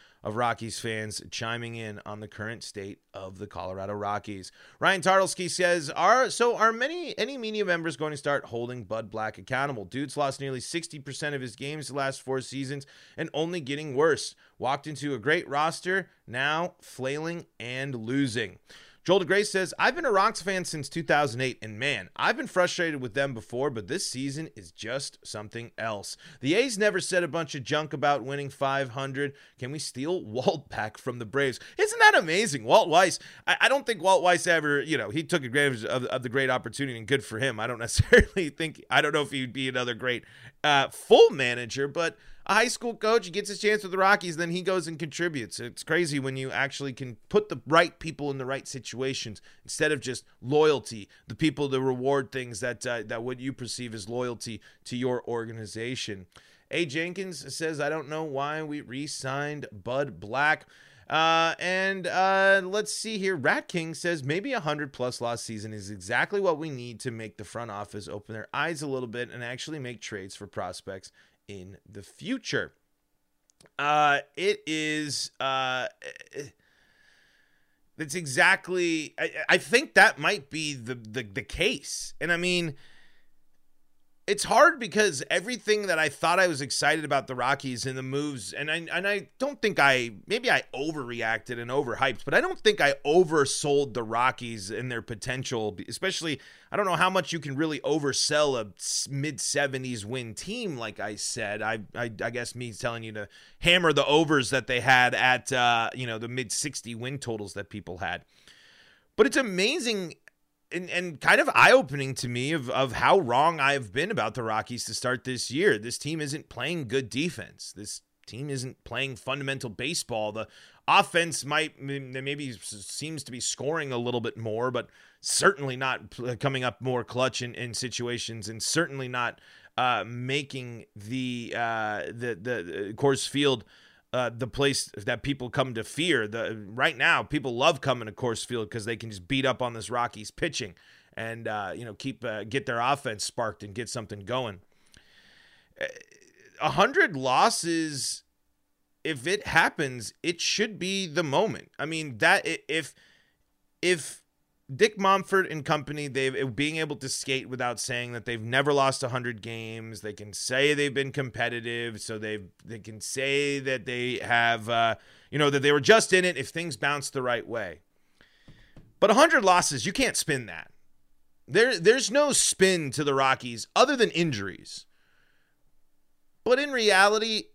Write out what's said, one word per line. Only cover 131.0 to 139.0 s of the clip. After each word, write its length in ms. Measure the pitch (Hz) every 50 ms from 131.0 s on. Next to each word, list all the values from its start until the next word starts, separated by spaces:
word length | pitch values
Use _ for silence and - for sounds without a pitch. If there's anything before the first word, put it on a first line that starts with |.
| 98 107 127 131 127 127 123 120 117 - -
uh, 460 | 120 120 113 113 110 107 107 104 98 69
the, 300 | 73 107 117 123 120 110 82
the, 220 | 107 123 123 104 85
the 300 | 87 76 92 101 101 110
Coors 320 | - 139 139 135 - - -
Field 340 | - 143 143 139 131 113 - _ - - - - _ _ _ - -
uh, 140 | 127 123 117
the 180 | 117 117 131
place 420 | 113 - 139 143 143 139 - - - -
that 240 | 104 98 127 120 110 -
people 260 | 139 143 139 123 117
come 240 | - 143 131 131 117
to 100 | 113 104
fear. 440 | - - 143 170 180 147 120 107
The, 380 | 104 110 117 107 85 113 107 104 92
right 280 | 110 123 135 165 139
now, 240 | 117 143 170 160 131
people 340 | 104 - 147 151 139 131 117
love 260 | 117 139 165 165 131
coming 240 | - 135 127 120 110
to 80 | 110 -
Coors 320 | - 131 120 113 - -
Field 260 | - 123 117 107 -
'cause 140 | - 113 101
they 100 | 117 113
can 140 | 107